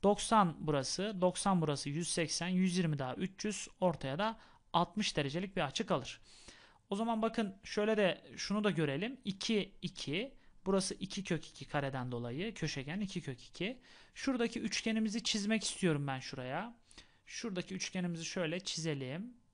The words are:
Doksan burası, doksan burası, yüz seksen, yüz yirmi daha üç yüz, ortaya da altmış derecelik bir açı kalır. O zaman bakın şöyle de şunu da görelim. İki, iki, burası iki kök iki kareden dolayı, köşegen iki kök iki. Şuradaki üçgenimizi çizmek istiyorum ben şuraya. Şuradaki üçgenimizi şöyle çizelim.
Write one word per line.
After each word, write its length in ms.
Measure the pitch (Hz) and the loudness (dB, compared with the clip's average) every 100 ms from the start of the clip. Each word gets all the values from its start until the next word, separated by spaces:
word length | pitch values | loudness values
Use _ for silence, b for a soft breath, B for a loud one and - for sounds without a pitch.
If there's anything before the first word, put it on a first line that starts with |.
Doksan 540 | 196 208 - 220 185 147 | 6 4 4 6 6 2
burası, 580 | 151 143 123 - 202 196 | 0 2 0 -2 -2 2
doksan 420 | 185 175 202 185 | 2 2 2 4
burası, 260 | 156 143 147 | 4 0 -2
yüz 200 | 147 170 | -2 -2
seksen, 400 | - 156 - 170 | 0 0 0 0
yüz 280 | 185 190 180 | 4 4 4
yirmi 220 | 165 147 | 2 2
daha 160 | 131 | -2
üç 300 | 127 190 - | -2 -4 -2
yüz, 240 | 214 202 - - | -4 -4 -8 0
ortaya 380 | 185 156 135 143 | 0 0 -4 -2
da 200 | 214 220 B B _ | -2 -2 B B _
altmış 440 | - 170 - 208 - | 0 2 0 0 2
derecelik 400 | 139 156 190 190 | 0 0 -4 -2
bir 40 | |
açı 260 | 156 - 208 | -2 0 2
kalır. 340 | 165 123 - B B B B B B _ | 0 0 -12 B B B B B B _
O 60 | 196 | -2
zaman 260 | 226 220 | 0 2
bakın 340 | 226 233 208 190 | 2 2 -2 -4
şöyle 320 | - - 208 214 | -4 0 4 6
de 280 | 190 - - - | 4 2 -6 -10
şunu 280 | - 202 | -2 2
da 60 | 208 | 4
görelim. 500 | 160 151 139 214 269 | 4 2 2 -2 -4
İki, 500 | - 190 - 220 180 - | -6 -4 2 2 0 -6
iki, 520 | 180 - - 160 262 - b b - | -8 -6 -2 -2 -2 -8 b b 2
burası 280 | 190 190 | 2 2
iki 300 | - 190 - | -4 -6 -6
kök 240 | 190 160 - | -2 -2 -2
iki 200 | - 143 | -16 -4
kareden 440 | 151 139 131 127 | -2 0 -2 -4
dolayı, 420 | 120 120 127 208 | -4 -4 -4 -6
köşegen 460 | 190 156 - 135 180 | -4 -4 -4 -4 -4
iki 200 | 202 180 | -4 -4
kök 240 | 147 127 | -6 -10
iki. 360 | - - 185 254 B B B | -12 -4 -4 -4 B B B
Şuradaki 460 | - - 254 233 233 | -4 0 2 0 0
üçgenimizi 640 | 220 - 226 220 220 226 | -2 -2 0 2 2 0
çizmek 420 | - 220 202 220 | 0 0 2 0
istiyorum 420 | - - 185 147 139 | 0 0 2 2 0
ben 140 | 131 | -4
şuraya. 560 | - 131 127 147 226 233 B B B B - | -6 -8 -4 -4 -6 -10 B B B B -14
Şuradaki 480 | - 233 185 175 | -8 -4 -4 -4
üçgenimizi 500 | 190 - 185 180 165 | -6 -4 -2 -2 -2
şöyle 360 | 165 - 165 175 | -4 -2 -2 -2
çizelim. 760 | 196 - 160 143 131 151 233 247 _ | -4 -4 -2 -2 -4 -6 -8 -14 _